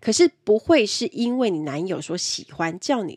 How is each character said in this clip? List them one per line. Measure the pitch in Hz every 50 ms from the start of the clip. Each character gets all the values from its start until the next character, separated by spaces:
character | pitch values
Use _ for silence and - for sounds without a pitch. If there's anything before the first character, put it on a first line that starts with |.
可 | - 233
是 | 220 - 349 330 _ _ -
不 | - 208 220
会 | - - 233 277 214
是 | 208 - - 240
因 | - - - 240 240 247 254
为 | 254 214
你 | 180 156
男 | 156 147 135 147 175
友 | 190 175 131 151
说 | - 165
喜 | 180 - - - - - _
欢， | - - 165 165 165 185
叫 | - - 277 240 196
你 | 160 -